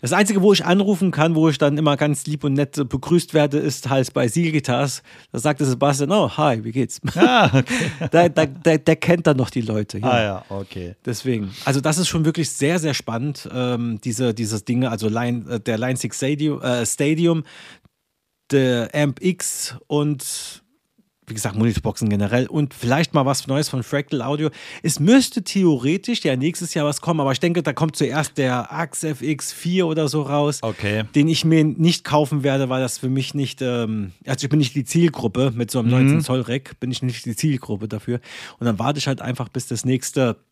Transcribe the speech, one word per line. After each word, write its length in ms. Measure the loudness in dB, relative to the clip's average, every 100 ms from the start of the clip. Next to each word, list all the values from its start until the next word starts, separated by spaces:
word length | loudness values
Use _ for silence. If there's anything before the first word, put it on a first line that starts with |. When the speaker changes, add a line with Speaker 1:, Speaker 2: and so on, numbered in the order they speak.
Speaker 1:
das 120 | 2
Einzige, 300 | 2 4 6
wo 100 | 6
ich 140 | 4 4
anrufen 440 | 2 4 2 2
kann, 220 | 2 2
wo 140 | 4 4
ich 80 | 4
dann 220 | 2 2
immer 180 | 2 2
ganz 300 | 0 0 -2
lieb 180 | -4
und 80 | -2
nett 360 | 0 -2 -2 -4
begrüßt 420 | -4 2 0 2
werde, 240 | 2 2 2
ist 300 | -2 -4 0
halt 240 | 0 0
bei 160 | 0 0
Seal 240 | 2 0
Guitars. 500 | 0 0 0 0 -4 _ -20 -10
Da 60 | -4
sagte 260 | -2 0
Sebastian, 480 | 0 2 2 2 2
„Oh, 160 | 2 2 2
hi, 260 | 0 0
wie 100 | -2
geht's?“ 280 | -2 -4 -4 -8 2
Speaker 2:
Ah, 300 | 4 6 6 4
okay. 320 | 2 0 -2 -4
Speaker 1:
<laughs> 100 | 2
Da, 180 | 4 4
da, 160 | 4
der, 340 | 0 0 2 2
der 180 | 2 2
kennt 300 | 4 2 4
dann 120 | 2
noch 100 | 0
die 140 | -2
Leute. 360 | -2 -4 -4 -4
Ja. 120 | 2
Speaker 2:
Ah 120 | 2
ja, 220 | 2 -4 -8
okay. 440 | -10 -10 -12 -12 -10 -8
Speaker 1:
Deswegen, 480 | -6 -2 -2 -4 -6
also 160 | -2 0
das 160 | 0 0
ist 120 | 0
schon 180 | 0 0
wirklich 240 | 0 -4
sehr, 280 | -2 0 0
sehr 140 | -2
spannend, 560 | -4 -4 -4 -6 -8 -10
ähm, 460 | -6 -4 -2 -4 -6
diese, 300 | -6 -2 -2
diese 260 | 0 -4 -4
Dinge, 280 | -2 0 0
also 180 | -2 -2
Line, 420 | 0 -2 -4 -4
äh, 40 | -6
der 180 | -4 -2
Line 180 | -2 -4
six 220 | -6 -4
Stadium, 420 | -4 -2 -2 -2
äh, 240 | -2 -2
Stadium, 580 | -2 -2 0 2 2 2 -2 -14 -20 -20 _ _ _ _ _ _ _
der 400 | 2 4 2 -2
Amp 300 | 0 0 0
X 520 | -2 -2 -6 -8 -10 -12 _
und 720 | 0 0 -2 -6 -10 -10 -16 _ _ _ _ _ _ -12
wie 60 |
gesagt, 240 | -6 -6 0
Multiboxen 540 | 2 2 -4 -2 0
generell 360 | 0 2 0 0
und 260 | -2 -2
vielleicht 400 | -4 -2 0 2
mal 100 | 2
was 220 | 2 0 -2
Neues 240 | -4 -2
von 120 | -4
Fractal 380 | -4 -4 -2 -4
Audio. 300 | -2 -2 -4 -6 -18 -6
Es 180 | -4 0
müsste 420 | 6 6 4 -4
theoretisch 800 | -4 2 2 4 0 -2 -2 -2
ja 140 | 0 0
nächstes 380 | -2 -4 -6
Jahr 100 | -2
was 160 | -2 -2
kommen, 180 | -2 0
aber 120 | 0
ich 80 | 0
denke, 220 | 0 0
da 100 | -2
kommt 240 | -2 -2 0
zuerst 400 | -2 -2 -4 -2
der 340 | 0 0 -4
Axe 380 | -6 -8 -6 -6
F 140 | -4
X 280 | -4 -4 -6
vier 360 | -8 -2 0 2
oder 220 | 2 0
so 120 | 0
raus, 380 | 0 2 0 0
Speaker 2:
Okay. 440 | -6 -4 -2 -2 0
Speaker 1:
den 140 | 2 2
ich 180 | 2 4
mir 180 | 4
nicht 400 | 4 2 2 2
kaufen 380 | 0 0 2 0
werde, 260 | 0 0 0
weil 140 | -2
das 160 | -2 -4
für 100 | -2
mich 240 | -2 -2
nicht, 300 | -4 -6 -4
ähm, 500 | -4 -2 -2 -4 -6 -12 -8
also 180 | -4
ich 60 | 2
bin 80 | 2
nicht 160 | 2
die 100 | -2
Zielgruppe, 640 | -2 2 2 2 -4 0 0
mit 160 | 0 -2
so 80 | 0
einem 100 | 2
Speaker 2:
Mhm. 60 |
Speaker 1:
neunzehn 260 | 6 6 4
Zoll 220 | 2 -2
Rack 360 | -2 -6 -6 -10
bin 120 | -6
ich 100 | -4
nicht 220 | -4 -6
die 100 | -8
Zielgruppe 540 | -2 -2 -2 -4 -8 -6
dafür. 320 | -8 -4 -6 -6 -18 -18 -4
Und 80 | -2
dann 120 | 0
warte 200 | -2 -2
ich 80 | -4
halt 160 | -4
einfach, 260 | -6 -6 -6
bis 180 | -8 -6
das 200 | -6 -2
nächste 500 | -2 -2 0 0 0 _